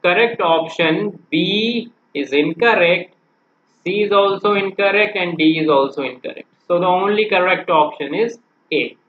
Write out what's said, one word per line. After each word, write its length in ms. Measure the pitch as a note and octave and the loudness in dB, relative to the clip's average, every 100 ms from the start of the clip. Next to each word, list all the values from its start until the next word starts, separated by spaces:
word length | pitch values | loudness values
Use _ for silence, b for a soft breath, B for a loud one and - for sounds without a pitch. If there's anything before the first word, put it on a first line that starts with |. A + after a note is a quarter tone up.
correct 380 | F3 F#3+ A#3 - | 2 2 0 0
option, 800 | F3 E3 - - E3 E3+ G#3 F3 _ | 0 0 0 -2 0 0 -4 -8 _
B 640 | E3 F#3 G3+ A3+ A#3+ - _ _ | -2 0 0 -2 -4 -8 _ _
is 180 | D3 C#3 | -8 -2
incorrect, 800 | C#3+ D#3 E3 D#3 E3 E3+ F3+ - _ _ _ _ _ _ _ | 0 0 0 2 4 2 2 -4 _ _ _ _ _ _ _
C 180 | F3 G3+ | -6 -2
is 100 | G#3 | 2
also 420 | G3+ G3 G3 G#3 | 2 2 0 0
incorrect, 600 | G3+ G3 F#3 G3 G3 G#3+ | 0 -2 0 0 2 0
and 220 | G#3 F3+ D#3+ | -2 -4 2
D 240 | D#3 D#3+ | 2 2
is 80 | D#3 | 2
also 340 | C#3 C3+ D3 | 2 2 -4
incorrect. 460 | C3 B2+ - - - _ - | -8 -8 -14 -14 -20 _ -2
So 140 | F3 | 0
the 60 | F#3 | 2
only 420 | F3+ G3 G#3 G#3+ | 0 0 0 0
correct 400 | F#3+ F#3 F3 - | 0 0 -2 0
option 460 | D#3+ D3+ - C#3 | 2 2 -2 -6
is 240 | E3+ A#3 - _ _ _ | -2 -4 -4 _ _ _
A. 240 | A2+ G2 - | -4 -4 -10